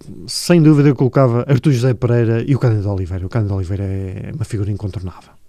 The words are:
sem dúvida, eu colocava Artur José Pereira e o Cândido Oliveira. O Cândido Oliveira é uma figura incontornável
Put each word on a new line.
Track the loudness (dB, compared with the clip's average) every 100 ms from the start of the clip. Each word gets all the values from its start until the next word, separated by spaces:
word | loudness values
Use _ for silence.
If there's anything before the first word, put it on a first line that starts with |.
| -20 -18 -12
sem | -8 2 6
dúvida, | 6 6 4
eu |
colocava | 2 0 2 2 2 0
Artur | 0 2
José | 2 0
Pereira | 0 0 2 2 0 0
e |
o | 0
Cândido | 2 0 0
Oliveira. | -4 -4 -6 -4
O |
Cândido | -2 -2 -2
Oliveira | -4 -4
é | -4 -6 -6 -10 -10
uma | -8
figura | -6 -4 -4
incontornável | -4 -6 -8 -10 -14 -20 -20